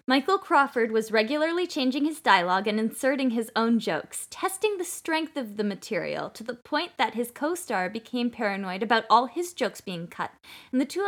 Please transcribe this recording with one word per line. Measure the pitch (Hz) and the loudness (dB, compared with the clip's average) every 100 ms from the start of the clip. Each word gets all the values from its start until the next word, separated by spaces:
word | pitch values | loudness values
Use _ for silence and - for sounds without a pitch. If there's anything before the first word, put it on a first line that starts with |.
| - | 2
Michael | 262 277 381 | 2 4 0
Crawford | - 320 269 247 226 | 4 4 4 2 2
was | 220 220 | 2 2
regularly | 214 220 294 311 339 349 | 2 2 2 0 0 -2
changing | 302 262 262 294 | 0 0 2 0
his | 311 | 0
dialogue | 247 190 175 185 208 | 4 4 6 2 2
and | 214 | 0
inserting | 220 - 262 277 262 | -2 0 0 2 0
his | 233 220 - | 0 -2 0
own | 226 233 | 2 2
jokes, | 202 160 - - - | 2 -2 -4 -12 -12
testing | - 370 381 427 403 | -6 -6 -2 -2 -2
the | |
strength | 349 - - 320 320 294 | -6 -8 -4 -4 -2 -6
of | 226 208 | -8 -2
the | |
material | 208 190 - 185 151 147 147 | -2 -2 -4 -4 -4 -4 -6
to | - | -10
the | 220 - | -12 -12
point | - 302 349 - | -4 -4 -4 -2
that | 226 | -2
his | 220 240 | 0 -6
co-star | - 294 349 - 208 180 | -2 -4 -4 -2 -2 -2
became | 226 - 247 240 | -4 -6 -2 -2
paranoid | - 214 196 196 185 | -2 -2 -2 -4 -4
about | 220 226 220 | 2 2 6
all | 226 247 | 4 4
his | - 349 | -2 -6
jokes | - 214 - | -2 -4 -4
being | - 175 170 | -8 -8 -8
cut, | - 170 - - - - | -8 -8 -8 -20 -20 -4
and | 254 | 0
the | 269 | 0
two | 339 | 0